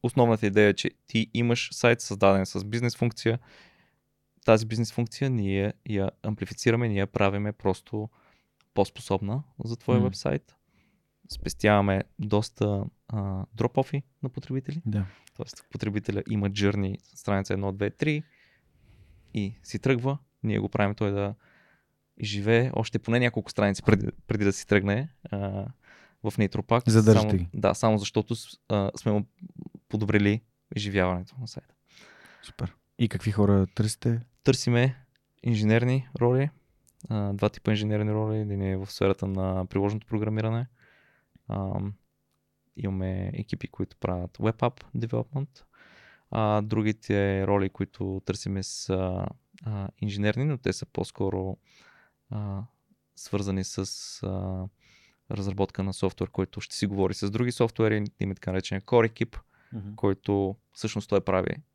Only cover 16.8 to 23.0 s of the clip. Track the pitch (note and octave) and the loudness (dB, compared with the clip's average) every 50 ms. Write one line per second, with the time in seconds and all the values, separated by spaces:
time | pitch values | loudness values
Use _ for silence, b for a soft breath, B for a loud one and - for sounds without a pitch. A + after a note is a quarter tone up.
16.8 | G2 F#2+ G2 - _ _ _ - - - G2+ G2 G2 - G2 G2 G2 G2 F#2+ G2 | -2 -2 -4 -6 _ _ _ -10 -4 -2 0 0 0 0 -2 -2 -2 -4 -2 -2
17.8 | G2+ G2+ - _ D3+ D3+ D3+ D3+ D#3 b b b b b b b b _ _ _ | -4 -4 -2 _ -2 0 0 -2 -4 b b b b b b b b _ _ _
18.8 | _ _ - _ - _ - _ _ _ - A2 G2+ G2 A2+ - _ - - G#2+ | _ _ -20 _ -20 _ -20 _ _ _ -4 -4 -4 -4 -6 -12 _ -10 -10 -2
19.8 | - C3 C3+ A#2 B2 C3+ C#3 D3 _ _ _ _ - A2 G#2+ G#2 G2+ G2 - - | 0 0 0 2 0 -2 -4 -4 _ _ _ _ -4 -2 0 0 -2 -2 0 0
20.8 | G#2 G2+ G#2 - G#2+ G2+ G2+ G2+ G2+ G2+ G#2 b b b b b b b b b | 0 0 0 0 -2 0 0 0 -2 -4 -6 b b b b b b b b b
21.8 | b b b _ _ _ _ - - G#2 G2+ G2+ G2 G#2+ A2+ A#2 B2 C3 - - | b b b _ _ _ _ -8 -8 -4 -4 -2 2 4 4 4 4 2 0 -2
22.8 | A2 - - A2 | -4 -2 -4 -4